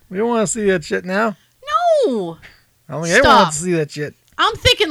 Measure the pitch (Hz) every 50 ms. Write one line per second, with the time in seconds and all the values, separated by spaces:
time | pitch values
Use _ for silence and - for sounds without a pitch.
0 | _ - 185 190 226 240 240 226 214 - - 233 208 196 190 175 151 - 190 190
1 | 180 185 185 202 226 220 196 _ _ _ _ _ 508 571 605 659 719 679 640 587
2 | 494 320 247 214 180 165 160 - - - - _ _ _ _ _ _ - 143 147
3 | 170 165 175 240 285 302 254 233 196 160 156 151 175 185 175 160 151 143 - 147
4 | 147 135 - _ _ _ - - 339 415 453 - - 508 480 - 415 320